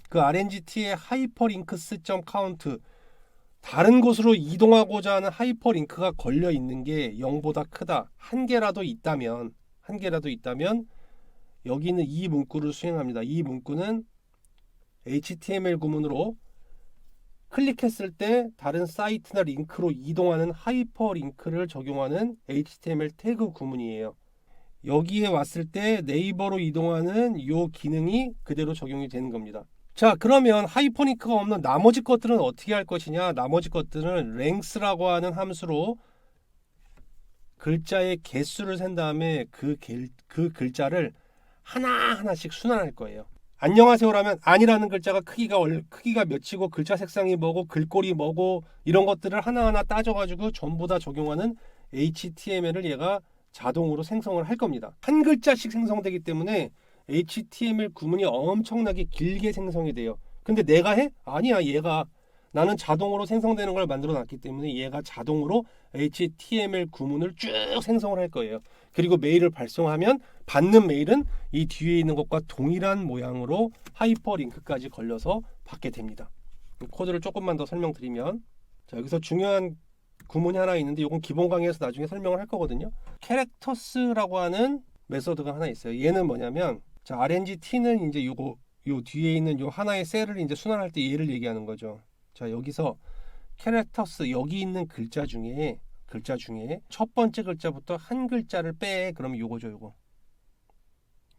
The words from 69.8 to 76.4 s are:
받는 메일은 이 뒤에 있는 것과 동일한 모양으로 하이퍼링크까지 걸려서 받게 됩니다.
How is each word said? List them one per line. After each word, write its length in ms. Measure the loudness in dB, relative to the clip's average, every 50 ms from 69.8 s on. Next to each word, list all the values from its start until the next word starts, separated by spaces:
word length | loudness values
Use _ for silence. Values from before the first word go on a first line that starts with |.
| 0 0 2 2 4 4 4 2 -2 -14 -20 -16 -12
받는 400 | 0 4 4 6 10 10 10 10
메일은 380 | 8 2 2 4 4 4 4 4 0 -2 -2 -4 -2
이 140 | 0 0 0
뒤에 320 | -2 -2 -2 0 2 4 4
있는 160 | 4 2 0
것과 260 | 0 -2 -2 -2 -4 -4 -6
동일한 560 | -6 -2 0 0 0 0 0 0 0 0 -2
모양으로 640 | -4 -6 -6 -6 -6 -6 -6 -4 -2 0 0 0 -2 -2 -12 -20 -20
하이퍼링크까지 960 | -4 0 2 2 2 2 0 -4 -4 -4 -4 -8 -10 -14 -8 -6 -6 -6 -6 -10
걸려서 540 | -12 -10 -8 -6 -6 -4 -2 -2 -2 -2 -4 -10 -16 -18 -16
받게 260 | -16 -14 -8 -8 -8
됩니다. 400 | -8 -8 -10 -10 -10 -12 -12 -14 -14 -14